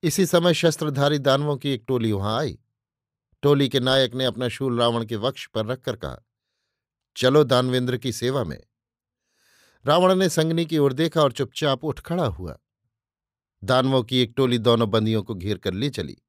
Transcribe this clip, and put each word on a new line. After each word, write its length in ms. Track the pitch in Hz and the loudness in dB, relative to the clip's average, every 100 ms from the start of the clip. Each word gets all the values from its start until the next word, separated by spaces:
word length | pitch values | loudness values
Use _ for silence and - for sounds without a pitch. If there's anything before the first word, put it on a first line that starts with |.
इसी 240 | 175 - 180 | -2 0 2
समय 280 | 175 170 | 4 2
शस्त्रधारी 640 | 165 170 151 151 135 143 147 | 2 2 0 -4 0 0 2
दानवों 380 | 135 135 147 139 | 2 2 0 -4
की 140 | 143 | -4
एक 140 | 131 - | -6 -2
टोली 240 | 127 113 | -2 0
वहां 260 | 101 101 113 | -2 -2 -4
आई। 200 | 147 82 _ _ _ _ _ _ _ _ | -4 -10 _ _ _ _ _ _ _ _
टोली 260 | 143 143 139 | 2 2 2
के 120 | 135 | 0
नायक 340 | 127 135 131 | 2 2 2
ने 100 | 120 | 0
अपना 240 | 131 113 123 | -4 -2 -6
शूल 320 | - 135 120 | -4 -4 0
रावण 240 | 120 117 | 2 0
के 120 | 113 113 | -4 -4
वक्ष 320 | 117 131 - | -4 -6 -10
पर 180 | - 107 | -8 -6
रखकर 300 | 127 - 107 | -6 -8 -8
कहा, 260 | 73 64 _ _ _ _ _ _ _ _ _ - | -10 -12 _ _ _ _ _ _ _ _ _ 0
"चलो 280 | 127 143 | 2 4
दानवेंद्र 520 | 143 123 127 127 123 123 | 4 2 2 0 -2 -4
की 160 | 127 | -4
सेवा 320 | 113 120 135 | -4 -4 -2
में।" 180 | 98 - - _ _ _ _ _ _ _ _ _ _ _ 131 | -6 -8 -14 _ _ _ _ _ _ _ _ _ _ _ 0
रावण 280 | 160 185 | 4 4
ने 140 | 185 190 | 4 2
संगनी 380 | - 160 165 165 | 0 0 0 -2
की 120 | 160 | 2
ओर 140 | 139 | 2
देखा 300 | 131 165 165 | 2 -2 2
और 100 | 143 | 2
चुपचाप 520 | - 139 - 151 131 | 2 -8 -4 -2 -2
उठ 160 | 160 - | -4 -8
खड़ा 240 | - 170 | -6 -2
हुआ। 340 | 147 76 87 65 _ _ _ _ _ _ _ _ _ _ | -2 -4 -12 -14 _ _ _ _ _ _ _ _ _ _
दानवों 380 | 98 127 131 135 | 0 2 4 2
की 200 | 110 127 | 2 0
एक 120 | 120 - | 0 2
टोली 220 | 131 120 | 0 2
दोनों 320 | 113 117 113 | 2 2 4
बंदियों 320 | 113 110 110 | 2 2 -2
को 120 | 98 | -4
घेर 240 | 104 90 98 | -8 -6 -4
कर 160 | - | -4
ले 160 | 92 139 | -4 -4
चली। 280 | 113 80 - | -6 -10 -12